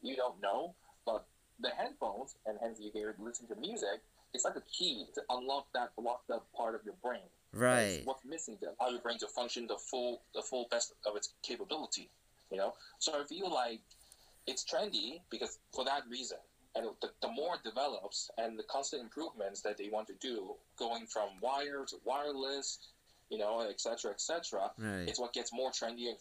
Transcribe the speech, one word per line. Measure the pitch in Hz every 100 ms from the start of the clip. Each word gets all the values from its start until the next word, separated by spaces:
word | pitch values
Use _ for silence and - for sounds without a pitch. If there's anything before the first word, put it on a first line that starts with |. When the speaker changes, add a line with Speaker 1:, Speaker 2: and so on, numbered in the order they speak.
Speaker 1:
you | 127 135
don't | - -
know. | 98 113 170 - - - -
But | 107 - _ _ -
the | 123
headphones, | - 233 - 113 101 135 - 110
and | 104
hence | 117 110
you | 104
can | 107 107 95
listen | 110 - 233
to | 214
music, | 269 233 494 - - - - -
it's | -
like | -
a | -
key | - 175 120 - -
to | -
unlock | 123 131 139 -
that | 127 120 -
blocked | 117 123 -
up | 117 - -
part | 113 110
of | 104
your | 92
brain. | 120 113 92 - _
Speaker 2:
Right. | 98 123 123 104 82
Speaker 1:
That's | 92
what's | 135 -
missing | 165 - 107
to | - -
allow | 123
your | 120
brain | 117 117
to | 104
function | - 117 123 117
the | 101
full, | - 131 123 120 - 107
the |
full | - 127 120
best | 120 - - 107
of | 104
its | - -
capability, | - 120 98 156 123 - 90 - _ - -
you | 95
know? | 98 - - -
So | - 147
I | 147
feel | 170 190
like | 151 120 113 - - - - - - -
it's | 135
trendy | - 165 208 - 110 170 -
because | 113 - - _
for | - 127
that | 139 120
reason. | 123 117 - - _ - 113
And | 113 -
the, | 113 -
the | 120
more | 120 165 165
it |
develops | - 113 143 104 98 - - -
and | 113 110
the |
constant | - 139 139 143
improvements | 113 - 165 - 98 101
that | 104 101
they | 101
want | 107 107
to | 95
do, | 131 113 95 107 - -
going | 120 117 113
from | 113 101 95
wire | 117 139 143 139 131
to | 87 113
wireless, | 139 147 139 135 139 135 - - - _ - -
you | 110
know, | 104 117 110
et | 98
cetera, | 117 113 110
et | 101
cetera, | - 165 - 101 98 -
Speaker 2:
Right. | 110 95 85
Speaker 1:
it's | 123
what | 120
gets | 123 113
more | 120 131
trendy | - 117 120 120
and | 110